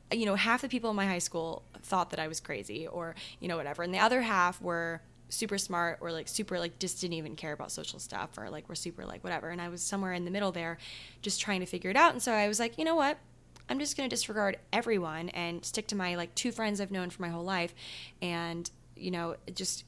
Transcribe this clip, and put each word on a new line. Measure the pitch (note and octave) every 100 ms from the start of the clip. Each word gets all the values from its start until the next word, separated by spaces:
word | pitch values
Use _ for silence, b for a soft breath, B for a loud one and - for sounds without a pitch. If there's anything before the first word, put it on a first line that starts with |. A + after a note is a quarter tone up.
| -
you | A3+ G#3+
know, |
half | G3 G#3+ B3
the | C4
people | B3 A3+
in | G#3
my | G3
high | F3
school | - E3 E3 - - -
thought | - F#3+ E3+
that | -
I | D#3
was | D#3+
crazy | - B2+ G2+ A2 D#3+
or, | - E3 E3 B B
you | F3+
know, | E3+
whatever. | C#3+ D#3
And | F3
the | F#3+
other | A3 B3+
half | A3+ G3 F3+ F#3
were | F3+ E3+ E3 E3 - - -
super | - A3 G3
smart | - F3 E3+ -
or, | E3+
like, | D#3+ -
super, | - G#3 F3+
like, | E3+ E3+
just | F3+ -
didn't | F3+
even | E3 D#3
care | D3 D#3+
about | D3 -
social | - D3 -
stuff | - F#2 - -
or, | G#2
like, | D3+ -
were |
super, | E3 F3 - -
like, | -
whatever. | F#3 E3 D#3+
And | F3
I | F3
was | F3
somewhere | - G3 F#3+
in | F3+
the | F3
middle | G3 G3+
there | F3 E3 E3 B B B B
just | G#3 -
trying | - F#3+
to | F3+
figure | F3+ F#3
it | A#3+
out. | E4
And | B3
so | B3
I | A3 G#3
was | G#3+
like, | A#3 A#3+
"You |
know | D#4+
what? | E4 C#4 D4+ - - - - -
I'm | C4
just | D4 -
gonna | C4
disregard | A#3 - G#3+ G3+ - -
everyone | G#3+ A#3 G#3 E3 D#3 F3
and | - E3+ E3+
stick | - - G#3
to |
my, | G3+ F3+ F3
like, | E3+
two | - B3
friends | A#3 G#3+ G3+
I've | G3
known | F#3+ F3+
for | -
my | F3
whole | E3+
life | F3 F#3+ E3+ B B B B -
and, | F3+ E3+ E3+ E3+ F3 - -
you | - F#3
know, | F3 E3+ - -
just | F#3 F#3 -